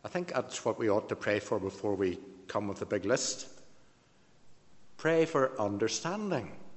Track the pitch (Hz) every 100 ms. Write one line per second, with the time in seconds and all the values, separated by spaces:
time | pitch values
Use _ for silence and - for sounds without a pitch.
0 | 107 180 175 131 - - 117 107 113 101
1 | - 101 - 104 - 107 92 95 104 98
2 | 95 87 - - - 107 104 95 101 104
3 | 98 135 - - - - - - - _
4 | _ - - - - - - - - -
5 | 156 165 160 143 131 - 104 101 110 -
6 | 160 202 208 151 95 95 -